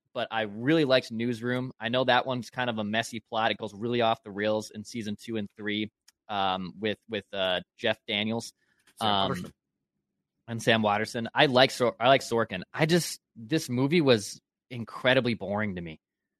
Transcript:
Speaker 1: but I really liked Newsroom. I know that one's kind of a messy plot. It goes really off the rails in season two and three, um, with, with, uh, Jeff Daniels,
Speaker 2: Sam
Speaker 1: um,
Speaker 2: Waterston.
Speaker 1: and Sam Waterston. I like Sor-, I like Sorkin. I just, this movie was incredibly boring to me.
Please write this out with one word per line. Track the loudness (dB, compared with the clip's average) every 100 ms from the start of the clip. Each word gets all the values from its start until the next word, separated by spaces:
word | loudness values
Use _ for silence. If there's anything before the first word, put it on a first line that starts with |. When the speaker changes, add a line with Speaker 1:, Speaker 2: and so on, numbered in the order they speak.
| _ -8
Speaker 1:
but | -4
I | -4
really | -4 -2 2 4 6
liked | 4 2
Newsroom. | -4 -4 -4 -2 -4 -4 -6
I | -2
know | 0 4
that | 4 2
one's | -4 -6
kind | -6 -4
of | -2
a |
messy | -2 -2 -2 -8 -6
plot. | 0 0
It | 0
goes | -6 -6
really | -2 2
off | 2 0
the | -4
rails | -4 0 0 -4
in | -12 -12
season | -8 -8 -8
two | -8 -6
and | -8 -8
three, | -4 -4 -4 _ _ _ -6
um, | -2 0 0 -4 -4
with, | -4 -4 -6
with, | -8 -6
uh, | -2 0 0 -4 -4
Jeff | -2 -2 -4
Daniels, | -2 -2 -4 -6 -14 _ _ _ -4
Speaker 2:
Sam | 0
Speaker 1:
um, | 2 0
Speaker 2:
Waterston. | -2 -10 -16 _ _ _ _ _ _ _ _ -10
Speaker 1:
and | -2
Sam | 2 4
Waterston. | 4 2 -2 -6 -4 2
I | 4
like | 6 6
Sor-, | 4 -2 2
I | 4
like | 4
Sorkin. | 4 -2 -2 -6 -8
I | -2 2
just, | 2 0 -8 _ -18
this | -4 -4 -2
movie | 0 2 4
was | 6 4 2 -12 _ _ -16
incredibly | -12 -12 -2 2 4 2 -2
boring | -4 -4 -4 -6
to |
me. | -10 -12 _ _ _ _